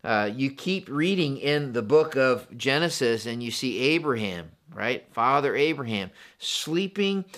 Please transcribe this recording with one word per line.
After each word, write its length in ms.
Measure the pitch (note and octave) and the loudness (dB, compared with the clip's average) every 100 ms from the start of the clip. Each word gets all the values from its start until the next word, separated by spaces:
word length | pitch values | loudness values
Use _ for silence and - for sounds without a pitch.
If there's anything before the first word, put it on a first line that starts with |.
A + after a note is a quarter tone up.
Uh, 280 | - A2 G#2 | 0 0 0
you 160 | A#2 C3+ | 0 -4
keep 380 | C3+ F3+ F#3 - | -2 -4 -4 -2
reading 480 | C#3+ E3 G3 D3+ C#3 | -2 0 2 0 0
in 380 | C#3+ D3 C#3+ | 0 0 0
the 80 | A#2+ | -4
book 340 | G#2+ D3+ D#3 C3+ | 4 4 4 2
of 400 | C3 B2 - A#2+ | 2 2 -2 -6
Genesis 720 | B2+ C#3 E3+ - B2 A2+ A2 | 0 2 2 2 2 2 -2
and 160 | A#2 | -6
you 80 | A#2+ | -6
see 280 | A2 C3 G#2 | -4 -4 0
Abraham, 720 | C3+ E3 D3+ A#2+ G#2 F2 D#2+ _ _ | 2 2 0 -2 -2 -6 -10 _ _
right? 300 | G2 G#2+ B2+ - | -6 -4 -4 -6
Father 420 | - A#2 C#3+ C#3 | 0 2 4 2
Abraham, 560 | A2+ D3+ D3 A#2+ G#2+ F#2+ - - _ | 2 2 0 -2 -4 -4 -10 -20 _
sleeping 880 | - - - E3 G3 G3 G3 G3 F#3 | -6 -6 -2 -2 -2 0 0 0 -4